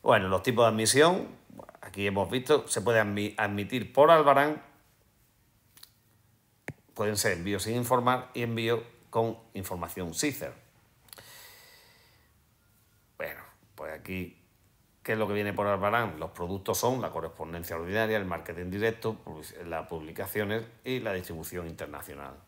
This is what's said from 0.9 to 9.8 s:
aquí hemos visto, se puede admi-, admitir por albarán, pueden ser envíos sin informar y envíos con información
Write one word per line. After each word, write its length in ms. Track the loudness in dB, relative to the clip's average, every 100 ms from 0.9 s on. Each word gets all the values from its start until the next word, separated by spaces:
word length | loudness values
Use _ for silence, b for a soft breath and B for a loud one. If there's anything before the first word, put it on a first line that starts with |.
| 8 6 6 -4 -14 _ -20 -20 -18
aquí 260 | -14 -4 -2
hemos 240 | 0 0
visto, 380 | -2 2 2 2
se 100 | -2
puede 220 | 2 4
admi-, 340 | 2 0 -4 -2
admitir 540 | -2 -2 -4 -4 0
por 200 | 6 8
albarán, 520 | 10 8 6 4 0 -10 _ _ _ _ _ _ _ _ _ _ _ -20 _ _ _ _ _ _ _ -16 -16 _
pueden 240 | -2 -2 2
ser 160 | 0
envíos 300 | 0 -2 -2
sin 120 | -2
informar 540 | -2 2 2 4 0 -2
y 100 | -6
envíos 360 | -4 -2 0 0 -2 -20 _
con 280 | 0 0 -2 -12
información 580 | -10 -8 -6